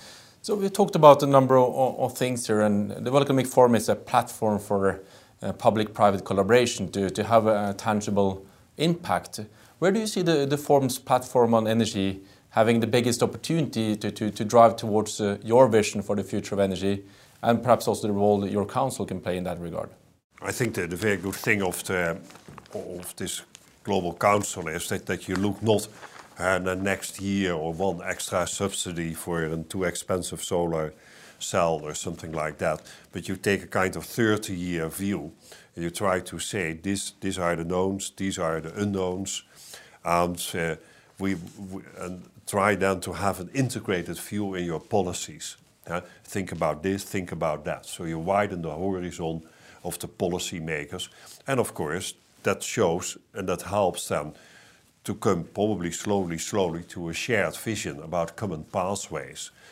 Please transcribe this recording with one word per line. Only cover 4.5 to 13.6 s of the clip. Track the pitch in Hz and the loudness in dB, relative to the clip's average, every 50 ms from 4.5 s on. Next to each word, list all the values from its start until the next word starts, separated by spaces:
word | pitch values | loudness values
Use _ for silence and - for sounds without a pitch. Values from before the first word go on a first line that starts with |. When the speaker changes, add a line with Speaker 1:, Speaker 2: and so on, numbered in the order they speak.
| 104 98 | 0 0
Speaker 1:
for, | - - 104 98 98 95 92 - - - - - - _ _ - | 0 0 0 2 2 2 0 0 -6 -18 -20 -20 -20 _ _ -8
uh, | - 101 | -6 -6
public-private | 92 - - 120 104 110 107 - - - 110 104 98 98 - | -4 0 2 2 4 2 0 -2 0 4 4 4 4 2 -2
collaboration | - 101 95 98 95 117 123 123 117 - - 98 85 - | -2 0 2 4 6 6 6 6 4 0 -4 -6 -6 -2
to, | 101 98 92 | -2 -2 -2
to | 90 - 104 | 0 -2 0
have | 101 117 113 107 | 4 4 6 6
a, | 110 110 101 104 101 | 6 4 2 2 -2
a | 98 | -4
tangible | - - 117 107 104 104 - 104 101 101 98 95 95 - - - - - _ _ - | -4 -2 -2 0 0 0 0 0 2 2 2 0 -4 -10 -16 -20 -20 -20 _ _ 0
impact. | 151 170 170 175 - - 95 87 - - - - 104 - - - - - - - | 0 0 0 0 -2 -2 -2 -2 -2 -4 -12 -12 -12 -14 -16 -20 -20 -18 -6 0
Where | 160 185 | 2 2
do | 196 226 | 2 2
you | 220 214 | 0 -2
see | - 196 | -2 0
the, | 180 165 165 143 143 | 2 2 2 2 2
the | 135 147 143 | 2 0 0
forum's | 147 - 147 139 135 127 123 - | 2 4 4 6 4 4 -2 -2
platform | - - 135 127 127 - - 127 120 117 117 | -2 0 0 0 0 2 4 4 6 6 6
on | 113 110 107 | 4 4 4
energy | 113 113 113 101 - 101 95 98 95 95 - - - _ _ _ | 2 2 2 2 2 0 0 0 -2 -4 -10 -20 -20 _ _ _
having | - 113 113 113 117 117 | 2 4 4 6 4 4
the | 113 110 | 2 2
biggest | 107 123 120 123 117 - 123 | 2 2 2 2 2 2 0
opportunity | 104 - - - - 160 165 | 0 -2 -2 -4 -2 0 0